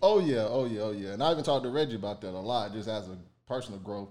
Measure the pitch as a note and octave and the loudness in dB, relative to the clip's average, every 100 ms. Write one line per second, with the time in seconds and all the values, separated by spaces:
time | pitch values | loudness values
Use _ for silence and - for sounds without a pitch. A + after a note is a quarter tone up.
0 | F#3+ G#3 E3 A#2+ G#2+ B2+ B2 G#2+ G#2+ G2+ | 6 6 4 2 2 2 0 0 -2 -2
1 | G2 G2+ D#3 D#3+ D3 C#3 B2+ C#3+ D3 A2 | -4 2 2 4 2 2 2 0 0 -2
2 | G2+ G2+ G2 F#2 G#2 B2 G#2 G#2+ G#2+ G#2+ | -6 -6 -8 -6 -2 -2 -2 -6 -6 -6
3 | F#2 F#2 F2 _ - B2+ A2 G2 F#2+ G2+ | -6 -12 -16 _ -8 -8 -8 -10 -8 -8
4 | G2 | -10